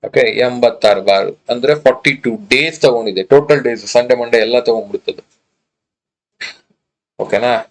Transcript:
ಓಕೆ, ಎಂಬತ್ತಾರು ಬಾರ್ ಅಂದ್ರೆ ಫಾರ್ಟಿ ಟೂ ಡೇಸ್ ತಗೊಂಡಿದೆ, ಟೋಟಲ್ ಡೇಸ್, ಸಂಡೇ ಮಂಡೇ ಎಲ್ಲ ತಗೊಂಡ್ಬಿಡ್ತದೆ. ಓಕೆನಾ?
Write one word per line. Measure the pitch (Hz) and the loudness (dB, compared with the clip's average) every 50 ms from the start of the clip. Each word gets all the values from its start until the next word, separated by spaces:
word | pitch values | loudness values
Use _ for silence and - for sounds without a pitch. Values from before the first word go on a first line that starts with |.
| - | -12
ಓಕೆ, | 104 - 135 | -2 0 2
ಎಂಬತ್ತಾರು | 127 113 104 107 123 123 123 123 123 117 113 - - 107 101 98 | 2 2 2 0 -2 -2 0 2 0 0 0 2 2 2 2 4
ಬಾರ್ | 95 101 98 98 95 98 - _ _ - | 2 0 0 2 0 -4 -8 _ _ -8
ಅಂದ್ರೆ | 120 123 120 139 151 | -6 -2 0 0 0
ಫಾರ್ಟಿ | 151 - 135 123 - - 147 | 2 2 0 0 2 -2 -4
ಟೂ | 135 127 - 123 113 107 104 98 | -4 -2 -4 -6 -6 -6 -4 -2
ಡೇಸ್ | 123 135 147 165 160 - | 0 0 0 -2 -2 0
ತಗೊಂಡಿದೆ, | - 139 123 117 113 110 95 92 | 2 2 2 2 -2 -4 -4 -4
ಟೋಟಲ್ | 95 - 135 143 147 147 147 139 | 0 4 4 4 4 4 0 0
ಡೇಸ್, | 123 123 117 110 101 | 0 -4 -4 -4 -10
ಸಂಡೇ | - - 120 120 123 127 | -2 0 0 2 2 0
ಮಂಡೇ | 123 120 117 120 117 | 0 0 0 0 0
ಎಲ್ಲ | 110 110 120 123 | 0 2 0 0
ತಗೊಂಡ್ಬಿಡ್ತದೆ. | - - 113 113 104 101 101 - _ - - - _ _ _ _ _ _ _ _ _ _ _ _ _ _ _ _ _ _ _ _ _ _ _ _ - - - _ _ _ _ _ _ _ _ _ _ _ _ _ | 0 0 -2 -2 -4 -8 -10 -8 _ -8 -10 -10 _ _ _ _ _ _ _ _ _ _ _ _ _ _ _ _ _ _ _ _ _ _ _ _ -16 -16 -16 _ _ _ _ _ _ _ _ _ _ _ _ _
ಓಕೆನಾ? | 107 - - 101 117 123 120 113 113 _ | -6 -4 -2 -2 0 0 -2 -2 -4 _